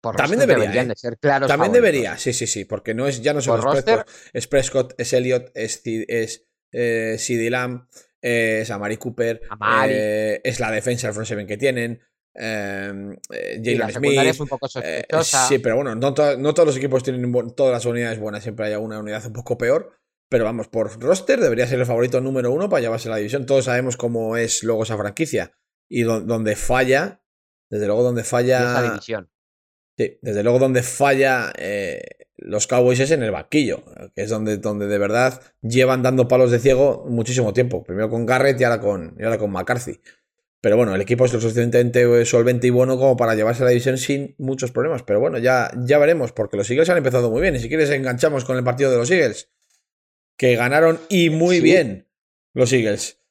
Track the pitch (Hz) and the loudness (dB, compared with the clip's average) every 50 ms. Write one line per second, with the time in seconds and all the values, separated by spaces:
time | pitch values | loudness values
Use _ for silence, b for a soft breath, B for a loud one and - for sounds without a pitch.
0 | - 117 110 123 135 147 190 247 277 233 160 117 107 98 90 120 127 123 104 - | -8 -6 -2 -2 0 0 2 2 4 4 4 2 2 0 0 -2 -2 -2 -6 -6
1 | - 120 117 _ - 147 139 135 139 139 143 147 170 196 226 247 233 202 156 135 | -8 -10 -10 _ 0 2 2 2 2 0 2 2 2 4 4 4 4 4 2 0
2 | 113 95 80 - - 135 120 - 123 110 - 107 95 _ 107 98 _ - 113 113 | -2 -4 -6 -4 -4 -4 -4 -4 -4 -4 -6 -6 -6 _ -8 -8 _ -6 -6 -2
3 | 131 139 135 120 113 151 147 143 127 135 117 110 113 135 147 139 131 220 226 214 | -2 -4 -4 -2 -2 0 0 0 0 0 0 0 2 0 0 0 2 2 0 0
4 | - _ - - - - _ 127 117 - - 139 127 - - 135 123 127 - - | 0 _ -16 -20 -20 -10 _ -10 -6 0 0 0 0 2 0 -2 -2 -2 -4 -8
5 | 120 - - 127 123 127 127 123 123 - _ - 110 110 - - _ 117 113 110 | -4 0 0 0 2 2 -2 -2 -4 -6 _ -8 -6 -6 -8 -8 _ -6 -4 -4
6 | 110 - - 117 110 110 - - _ _ _ _ _ _ - 120 120 117 117 113 | -4 -4 -4 -4 -4 -4 -8 -16 _ _ _ _ _ _ -6 -4 -2 -2 -2 -2
7 | 113 110 110 113 - - 123 117 113 117 123 127 123 123 123 123 123 b b b | -2 -4 -4 -6 -4 -2 -2 -2 0 -2 -2 -2 -4 -6 -8 -12 -14 b b b
8 | b b b _ - 123 120 117 113 113 110 110 110 113 117 101 104 104 110 110 | b b b _ -4 -2 0 0 0 0 0 -2 -2 -4 -6 -6 -4 -6 -6 -6
9 | - 123 120 - 117 117 113 113 - - 104 107 104 107 120 127 110 107 107 107 | -8 -10 -4 -2 -2 -2 -2 -6 -8 -14 -10 -4 -2 0 2 2 2 2 0 0
10 | 107 107 104 107 107 107 104 - - 127 120 - 120 110 110 107 - 127 123 120 | 0 -2 -2 -2 -2 -2 -4 -4 -4 -6 -4 -4 -4 -4 -4 -2 -2 -2 -4 -2
11 | - 113 101 104 110 - 117 104 101 92 104 101 127 135 127 123 117 117 117 113 | -4 -6 -6 -6 -8 -6 -6 -8 -6 -8 -6 -2 -2 -2 0 -2 -6 -6 -8 -12
12 | _ _ _ _ _ _ _ - 110 110 110 107 101 101 98 98 98 101 101 98 | _ _ _ _ _ _ _ -10 -8 -6 -6 -6 -6 -6 -8 -8 -8 -8 -10 -10
13 | 101 101 95 - - _ - - 50 50 57 113 110 120 120 127 - 110 - 127 | -12 -14 -14 -16 -16 _ -12 -10 -8 -8 -8 -6 -4 -2 -2 -2 -2 -4 -4 -2
14 | 143 143 139 135 135 131 127 135 147 139 135 131 - 131 - 127 - 82 78 - | 0 2 2 4 2 2 0 -2 -6 -8 -8 -8 -8 -10 -8 -8 -8 -8 -8 -8
15 | - _ - 160 160 - - 135 131 127 139 127 120 120 110 127 143 131 110 113 | -6 _ 0 0 0 2 2 2 2 2 2 2 2 0 -2 0 -2 -4 -4 -2
16 | 127 143 131 143 151 147 139 123 135 147 151 170 170 151 135 131 135 139 131 127 | -2 -2 2 2 2 2 2 0 -2 0 2 4 4 2 2 -2 -2 0 0 0
17 | 123 135 127 123 123 123 120 123 117 117 117 - 139 131 123 117 110 120 117 120 | 0 -2 -4 -4 -4 -2 -2 -2 -2 -4 -2 0 2 2 2 0 -2 -4 -2 -2
18 | 120 117 113 110 104 107 104 104 104 117 104 110 107 107 104 104 110 110 107 107 | -4 -4 -4 -6 -8 -8 -8 -8 -10 -10 -8 -6 -6 -4 -4 -4 -6 -8 -10 -10
19 | 107 104 104 107 107 117 107 117 - - 123 120 117 117 139 165 - - _ _ | -8 -8 -8 -8 -8 -10 -12 -12 -6 -6 -4 -2 0 0 0 0 -2 -6 _ _
20 | _ _ _ _ _ _ 135 117 113 107 117 117 110 - - 113 107 104 101 113 | _ _ _ _ _ _ 0 0 0 0 -2 -6 -8 -6 -4 -4 -4 -4 -6 -6
21 | 120 139 185 190 - - 269 240 214 143 113 117 127 123 131 123 127 123 120 117 | 0 0 0 0 2 0 0 2 2 0 2 0 0 0 0 -2 0 0 0 0
22 | 120 127 127 127 131 135 135 131 120 120 131 160 196 208 190 147 117 113 110 117 | 0 0 0 -2 -2 -2 -2 -2 0 0 0 -2 0 0 0 0 0 -2 -4 -6
23 | - 120 113 107 104 104 120 143 127 123 135 135 120 127 123 123 127 127 117 - | -6 -6 -4 -4 -4 -4 -4 -6 -2 2 2 2 2 2 -2 0 -2 -2 -4 -4
24 | - 117 117 117 113 110 113 117 117 107 - - - 113 113 110 110 110 110 104 | -4 -2 -2 -2 -2 -2 -2 -2 -2 -2 -2 -4 -2 -2 0 0 -2 -4 -4 -4
25 | 101 104 98 - 165 - 131 104 87 - _ _ _ _ _ _ _ _ - 120 | -4 -6 -4 -4 -4 -2 -2 -4 -4 -6 _ _ _ _ _ _ _ _ -4 -2
26 | 117 113 113 113 - 110 113 113 110 107 104 - - - 123 127 131 127 131 139 | 0 0 0 -2 -2 -2 -2 -2 0 -2 -2 -2 0 0 2 2 2 2 2 0
27 | 170 202 - _ _ _ _ _ _ _ _ _ _ _ 104 104 104 101 104 113 | 0 -4 -8 _ _ _ _ _ _ _ _ _ _ _ -6 -4 -2 0 0 2
28 | 123 123 123 117 110 - - 123 123 123 127 127 123 120 123 127 120 117 107 - | 2 0 0 -2 -4 -2 -2 0 2 2 2 2 2 0 0 -2 -2 -2 -4 -6
29 | - - 113 104 90 _ _ _ _ _ _ _ _ _ _ _ _ _ _ - | -8 -8 -8 -8 -8 _ _ _ _ _ _ _ _ _ _ _ _ _ _ -4
30 | 107 - - _ - 127 104 104 104 120 120 127 135 131 131 127 120 - - - | -4 -4 -4 _ -8 -6 -4 0 2 2 4 4 2 2 2 0 -2 -2 -2 0
31 | 139 139 139 135 135 135 131 123 113 78 - - - 92 104 101 98 87 67 50 | 2 2 4 2 2 2 2 0 -2 -6 -8 -10 -8 -6 -6 -4 -6 -6 -8 -10
32 | - - - _ - _ _ - 50 - - 107 - - 123 127 123 123 127 123 | -12 -16 -20 _ -20 _ _ -20 -10 -6 -4 -4 -2 0 2 4 4 4 4 2
33 | 135 139 160 147 120 110 95 73 - _ - 151 143 107 82 - - - - - | 2 2 2 0 0 -2 -4 -6 -6 _ 0 0 2 0 -2 -6 -10 -18 -20 -20
34 | - - _ - 101 104 113 107 107 110 107 98 104 110 104 104 101 101 101 101 | -20 -16 _ -10 -6 -4 -4 -4 -2 -2 -4 -4 -4 -6 -4 -4 -2 -2 0 0
35 | 101 101 107 120 127 127 127 b b b b _ - 113 117 127 127 127 131 127 | 0 0 2 2 2 2 0 b b b b _ -8 0 2 4 4 4 4 2
36 | 123 127 131 131 120 120 131 127 127 123 120 120 110 139 131 123 139 143 120 - | 2 2 4 2 4 4 6 6 6 6 4 4 4 4 6 6 4 4 2 0
37 | - 139 120 117 110 117 123 127 120 107 98 123 127 123 - 87 - - 90 98 | -4 -4 -2 -2 -2 -2 0 0 0 0 2 0 0 0 -2 -6 -6 -6 -4 -4
38 | 110 110 120 117 117 110 127 127 131 139 135 120 127 117 117 110 98 101 101 92 | -2 -2 -2 -2 0 0 0 2 4 2 2 4 2 2 2 2 0 -2 -2 -2
39 | 80 80 - - 101 113 113 104 107 101 95 90 90 - 120 123 123 - - _ | -6 -12 -12 -6 -2 -2 -2 0 -2 -4 -4 -4 -4 -4 -4 -4 -4 -10 -14 _
40 | b b b b b _ _ _ _ _ _ _ - 113 104 120 120 104 95 95 | b b b b b _ _ _ _ _ _ _ 2 4 4 4 4 2 2 -2
41 | 98 95 120 120 131 123 120 113 113 113 110 120 120 120 117 123 123 120 120 127 | 0 0 2 2 2 2 2 0 -2 0 0 0 0 2 4 4 2 4 4 4
42 | 123 120 120 120 117 117 - 117 117 123 123 120 123 123 123 123 127 131 131 127 | 4 6 6 4 4 4 4 4 4 4 2 2 2 4 4 4 4 2 2 2
43 | 131 135 127 113 120 113 113 107 107 110 117 117 131 123 123 120 123 135 131 131 | 4 4 4 4 2 2 2 2 2 0 0 2 2 4 4 4 2 0 -2 -2
44 | 127 - 143 139 139 139 _ - 139 131 135 131 131 120 123 117 127 160 160 123 | -2 -2 -2 -4 -4 -10 _ -8 -6 -6 -4 -4 -6 -4 -2 -2 -2 -2 -4 -6
45 | 123 - 101 104 123 165 151 123 117 127 127 123 117 - - 120 123 123 143 147 | -2 0 0 2 2 0 -2 0 2 2 2 2 0 -2 -4 -6 0 2 4 6
46 | 147 156 175 160 131 113 - 107 107 101 - 101 101 110 120 139 165 170 180 170 | 6 4 4 2 0 -4 -4 -6 -6 -4 -2 -4 -2 0 2 2 2 4 2 2
47 | 139 131 123 127 123 117 110 123 170 196 151 123 117 117 143 160 156 143 147 135 | 2 2 2 2 2 2 0 0 0 0 0 -2 -4 -2 0 0 2 2 0 -2
48 | 135 131 123 123 - 127 131 135 127 - 131 127 123 127 123 127 139 135 127 120 | -2 -4 -2 2 0 0 0 0 -4 -2 -2 -2 0 -2 0 0 0 2 2 2
49 | 117 131 185 180 151 117 101 - - _ _ _ _ _ _ _ _ _ _ _ | 2 2 2 2 2 0 -2 -6 -16 _ _ _ _ _ _ _ _ _ _ _
50 | _ _ _ _ _ _ _ - 135 127 120 113 120 123 139 151 165 165 165 165 | _ _ _ _ _ _ _ 0 2 2 2 2 2 2 4 4 4 4 4 0
51 | - - - 180 170 160 156 160 165 175 185 175 156 156 180 185 151 113 98 95 | -4 0 2 4 4 4 4 2 2 4 4 4 6 6 6 6 4 0 -6 -10
52 | _ _ _ _ _ _ _ _ _ _ _ 123 127 117 131 127 113 107 101 104 | _ _ _ _ _ _ _ _ _ _ _ 0 2 4 4 2 2 0 -2 -4
53 | - - - _ _ _ | -6 -12 -12 _ _ _